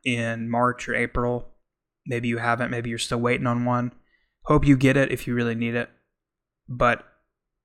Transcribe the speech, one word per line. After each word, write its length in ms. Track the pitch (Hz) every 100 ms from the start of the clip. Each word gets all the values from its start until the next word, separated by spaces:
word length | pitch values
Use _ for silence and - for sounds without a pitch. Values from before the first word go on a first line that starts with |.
| 131
in 440 | 120 117 117 113
March 380 | 120 123 120 -
or 80 | 123
April. 540 | 120 127 120 123 - - _ _ _ _ -
Maybe 220 | 120 120
you 80 | 117
haven't. 340 | 117 117 120
Maybe 180 | 120 120
you're 80 | 117
still 220 | - 120
waiting 260 | 120 123 127
on 200 | 120 120
one. 260 | 123 123 - _ _ _ _ -
Hope 200 | 151 143
you 120 | 135
get 180 | 131 139
it 160 | 135
if 160 | 131 -
you 60 |
really 220 | 120 120 113
need 200 | 117 120
it. 140 | 120 _ _ _ _ _ _ _ -
But, 340 | 123 123 117 - _ _ _ _ _